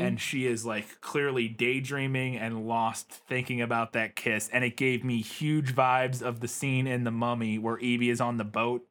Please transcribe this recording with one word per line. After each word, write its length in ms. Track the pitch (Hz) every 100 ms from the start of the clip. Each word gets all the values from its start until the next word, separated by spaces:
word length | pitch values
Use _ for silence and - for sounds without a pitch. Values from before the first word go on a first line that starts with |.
and 200 | 170 117
she 260 | - 143 127
is, 180 | 113
like, 360 | 113 107 104 -
clearly 460 | - 147 143 131 113
daydreaming 880 | 117 120 135 131 139 135 131 127 120
and 300 | 113 113 110
lost 440 | 117 110 113 -
thinking 500 | - - 127 127 123
about 320 | 117 117 113
that 240 | 120 110 -
kiss. 320 | 123 107 -
And 120 | 123
it 120 | 123 -
gave 280 | 131 123
me 160 | 127 117
huge 540 | 110 - 151 151 135
vibes 480 | 127 127 127 131 127
of 180 | 120 117
the 80 | 120
scene 380 | - 139 131 131
in 180 | 123
The 60 | 120
Mummy 480 | 113 120 120 113 107
where 200 | 113 113
Evie 320 | 123 120 120
is 100 | 120
on 180 | 123 117
the 60 |
boat 420 | 107 107 117 123 -